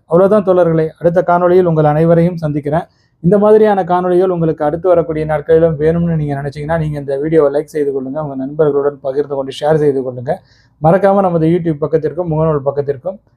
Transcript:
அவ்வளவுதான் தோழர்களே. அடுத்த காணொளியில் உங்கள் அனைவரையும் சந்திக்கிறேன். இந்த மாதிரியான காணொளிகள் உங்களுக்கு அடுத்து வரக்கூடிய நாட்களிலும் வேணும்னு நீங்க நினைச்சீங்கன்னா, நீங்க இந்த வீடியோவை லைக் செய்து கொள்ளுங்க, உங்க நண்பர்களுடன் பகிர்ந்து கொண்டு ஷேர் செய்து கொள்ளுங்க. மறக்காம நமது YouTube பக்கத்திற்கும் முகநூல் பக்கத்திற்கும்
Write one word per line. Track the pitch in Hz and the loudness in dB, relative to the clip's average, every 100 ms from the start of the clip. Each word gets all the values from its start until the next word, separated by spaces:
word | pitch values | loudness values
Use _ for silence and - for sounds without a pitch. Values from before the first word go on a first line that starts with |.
அவ்வளவுதான் | - 170 190 214 | -2 2 4 2
தோழர்களே. | 190 185 170 160 160 | 2 2 2 0 -2
அடுத்த | - 165 175 | -2 0 0
காணொளியில் | 170 175 180 185 | 2 2 4 4
உங்கள் | 175 156 | 2 2
அனைவரையும் | 151 151 165 170 170 165 | 2 2 2 4 2 -2
சந்திக்கிறேன். | 156 147 143 156 - _ _ _ | -6 -4 -4 -4 -6 _ _ _
இந்த | 170 202 | 0 2
மாதிரியான | 208 214 214 196 | 4 4 4 2
காணொளிகள் | 170 180 180 180 190 | 0 -2 0 2 2
உங்களுக்கு | 175 165 156 | 0 -2 -2
அடுத்து | 151 170 185 | -2 -2 2
வரக்கூடிய | 170 160 156 | 2 2 -4
நாட்களிலும் | 156 151 147 160 165 147 | -4 -4 2 2 2 0
வேணும்னு | 156 170 170 160 | 0 0 -2 -2
நீங்க | 147 | -4
நினைச்சீங்கன்னா, | 139 143 147 147 165 | -6 -8 -8 -4 -4
நீங்க | 156 147 | -4 -6
இந்த | 139 139 | -6 -4
வீடியோவை | 156 160 143 | 0 2 2
லைக் | 143 147 | 0 -4
செய்து | 156 143 | -4 -2
கொள்ளுங்க, | 139 131 147 | -4 -6 -8
உங்க | 151 | -8
நண்பர்களுடன் | 135 135 151 151 143 143 143 | -8 -8 -2 0 2 -2 -4
பகிர்ந்து | 139 135 139 | -6 -4 -4
கொண்டு | 139 135 | -4 -8
ஷேர் | 127 147 156 | -4 0 2
செய்து | 147 135 | 2 0
கொள்ளுங்க. | 131 123 120 180 _ _ _ - | -4 -8 -8 -8 _ _ _ -2
மறக்காம | 156 185 196 196 | 2 4 4 2
நமது | 190 170 160 | 0 0 0
YouTube | 175 170 147 | 0 -2 -4
பக்கத்திற்கும் | 151 160 151 147 180 | -2 -2 -2 -6 -4
முகநூல் | 156 160 147 | -2 0 0
பக்கத்திற்கும் | 135 139 139 131 180 208 _ | -2 -4 -4 -6 -8 -12 _